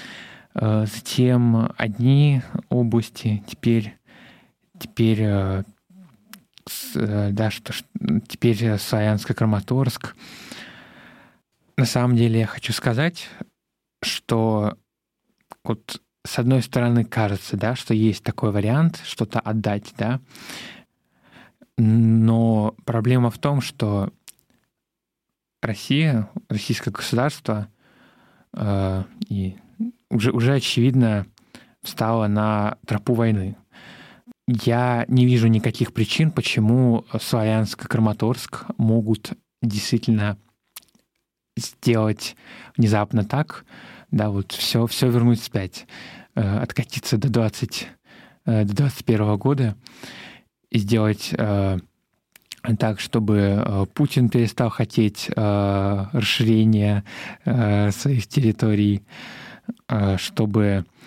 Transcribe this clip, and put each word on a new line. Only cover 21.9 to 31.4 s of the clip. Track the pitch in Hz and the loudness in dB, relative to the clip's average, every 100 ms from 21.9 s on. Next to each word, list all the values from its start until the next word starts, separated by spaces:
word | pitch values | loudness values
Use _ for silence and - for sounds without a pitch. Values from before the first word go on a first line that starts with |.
| 113 113 113 113 113 117 110 107 - - | 6 6 6 4 4 4 2 0 -4 -4
проблема | 117 117 127 120 | -2 2 2 2
в | - | 0
том, | 143 143 | -2 -2
что | - - 110 101 98 - - - _ _ _ _ _ _ _ _ _ _ _ - | -4 -4 -2 0 -2 -8 -20 -20 _ _ _ _ _ _ _ _ _ _ _ -10
Россия, | - 104 - 139 160 120 104 - - | -8 -6 -2 0 2 0 -2 -10 -8
российское | 107 - 117 - | -6 -4 -4 -4
государство, | 98 - 117 139 - - 107 104 _ _ _ _ _ _ _ _ | -8 -4 0 0 -2 -6 -4 -6 _ _ _ _ _ _ _ _
э, | - 104 98 95 95 95 - - | -6 -2 0 0 -2 -6 -10 -8
и | 101 95 92 _ - 226 - - | -4 -6 -8 _ -8 -8 -8 -4
уже, | - 113 | 0 0
уже | 120 120 139 | 2 2 2
очевидно | - - 120 127 117 107 95 _ | 0 2 2 4 2 0 -4 _